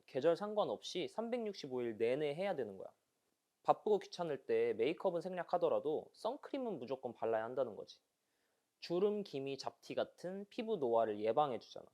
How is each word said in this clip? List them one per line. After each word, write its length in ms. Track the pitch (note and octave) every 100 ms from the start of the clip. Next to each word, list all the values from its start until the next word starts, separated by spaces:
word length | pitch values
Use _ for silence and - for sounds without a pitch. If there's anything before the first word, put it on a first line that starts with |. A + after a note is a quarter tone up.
| _
계절 320 | C#3 C#3+ E3+
상관없이 680 | G#3 G#3+ E3+ G#2 - F#3 C#3+
삼백육십오 720 | - A3+ A#3+ A3 G3 D3 B2+
일 160 | A#2+ G#2+
내내 380 | A2+ C3 D3+ D3
해야 200 | G3+ E3+
되는 220 | A2+ F#2+
거야. 100 | - - _ _ _ _ _ _
바쁘고 360 | - D3 - G#3
귀찮을 460 | - - E3+ C#3 -
때 280 | A2+ A#2 G#2+
메이크업은 440 | A#2+ D#3+ F#3+ E3+
생략하더라도 840 | F3+ F3+ E3 F3+ D#3+ A2+ B2 D3 -
선크림은 640 | - G#3+ C#4 - C#4 B3 F#3
무조건 320 | E3+ C3+ B2
발라야 300 | A2+ A2 A2+
한다는 320 | A2+ B2+ B2+ G2
거지. 220 | - - _ _ _ _ _ _ _ _
주름, 440 | - E3+ G#3 G#3
기미, 340 | G3+ C#3+ C3+ C#3
잡티 380 | - - - B2+
같은 500 | A2+ - E3+ G3 G3+
피부 280 | - A3 G#3+
노화를 420 | C3 A#2 A2+ G#2
예방해주잖아. 680 | G#2+ C3+ D3 A2+ - - G1+